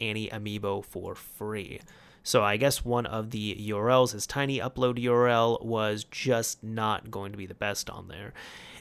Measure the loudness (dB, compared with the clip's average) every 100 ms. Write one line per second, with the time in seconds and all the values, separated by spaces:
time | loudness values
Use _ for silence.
0 | -4 -4 -4 -6 -4 -2 -2 -2 -4 -8
1 | -8 -10 -12 -10 -6 -6 -6 -12 -16 -20
2 | -20 -10 2 4 4 4 2 2 0 0
3 | 0 -4 -4 -4 -4 -4 -4 0 4 6
4 | 6 0 -4 -2 0 0 -2 2 2 2
5 | 4 6 6 6 6 4 0 0 0 -2
6 | -6 -4 2 2 2 -4 -6 -2 0 0
7 | -4 -8 -8 -10 -12 -4 -2 -2 -6 -10
8 | -12 -12 -14 -14 -16 -16 -18 -14